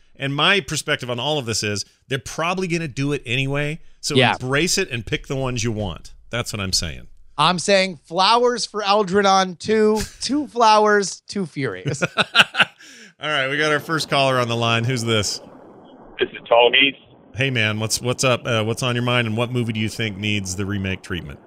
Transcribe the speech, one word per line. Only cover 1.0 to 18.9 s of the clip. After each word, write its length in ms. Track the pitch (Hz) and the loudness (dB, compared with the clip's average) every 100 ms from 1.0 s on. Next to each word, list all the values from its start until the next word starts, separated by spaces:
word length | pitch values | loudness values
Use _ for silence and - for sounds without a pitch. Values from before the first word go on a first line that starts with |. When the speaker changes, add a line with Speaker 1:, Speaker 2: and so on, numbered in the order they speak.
| 123 | -4
Speaker 1:
on 80 | 120 | -4
all 200 | 131 151 | -2 -2
of 80 | 117 | -2
this 180 | 110 | -2
is 200 | 107 101 - _ - | -2 -4 -6 _ -8
they're 120 | 127 | -8
probably 480 | - - 165 185 190 | -6 -4 -2 -2 -2
gonna 180 | 170 165 | -4 -4
do 260 | 127 139 | -4 -2
it 100 | 147 - | -4 -2
anyway. 540 | 123 135 139 147 160 - - | -2 0 -2 -4 -6 -12 -12
So 120 | - | -2
Speaker 2:
Yeah. 180 | 139 120 | 2 2
Speaker 1:
embrace 440 | 92 127 139 170 - | 2 0 0 0 0
it 100 | 190 | -2
and 140 | 120 | -6
pick 220 | 107 147 - | -6 -6 -6
the 80 | 135 | -6
ones 280 | 131 123 | -4 -4
you 80 | 120 | -4
want. 400 | 107 101 80 - - - | -4 -4 -8 -14 -20 -10
That's 220 | 117 120 | -8 -6
what 80 | 104 | -6
I'm 120 | 95 | -2
saying. 340 | 90 82 65 60 - - - | -2 -2 -8 -14 -20 -10 0
Speaker 2:
I'm 220 | 156 180 | 0 2
saying 400 | 175 202 190 156 | 2 2 2 -4
flowers 600 | - 165 190 233 247 240 - | -6 0 4 4 4 0 -4
for 180 | 208 | -4
Algernon 720 | 202 208 196 196 196 190 185 170 | 2 2 2 2 4 4 2 -2
two, 460 | - 220 214 214 208 - | -2 2 4 2 -2 -6
two 260 | - 285 262 | -4 -2 -2
flowers, 760 | 233 226 214 214 208 196 - - | 2 6 6 6 4 0 -6 -8
two 200 | 202 180 | -6 -6
furious. 540 | - 131 92 139 127 160 | -4 -6 -4 -6 -4 -4
Speaker 1:
<laughs> 80 | - - 233 - - - - - 254 214 _ | -2 0 2 2 2 -2 -4 -20 -20 -20 _
All 100 | 151 | -4
right, 180 | 151 135 | 0 0
we 80 | 147 | 0
got 160 | 156 | 2
our 80 | 147 | 2
first 300 | 143 160 - | 0 -4 0
caller 280 | 143 135 131 | 2 4 2
on 100 | 120 | 0
the 80 | 117 | 0
line. 280 | 117 117 | 2 2
Who's 180 | 113 131 | 0 -2
this? 360 | 113 110 101 - - - - - - - - - | 0 0 0 -4 -10 -20 -20 -20 -20 -20 -18 -6
Speaker 3:
This 100 | - | -6
is 60 | 117 - | -6 2
Tall 220 | 117 120 | 6 6
Heath. 240 | 127 139 131 - - - | 6 2 0 -12 -20 -12
Speaker 1:
Hey, 160 | - 135 | -4 -2
man, 300 | 123 107 107 | 0 0 0
what's, 200 | 110 - | -2 -2
what's 220 | 120 123 | -2 0
up? 200 | 131 117 | 2 0
Uh, 180 | - 113 | 0 0
what's 180 | 107 113 | 0 -2
on 120 | 131 | -2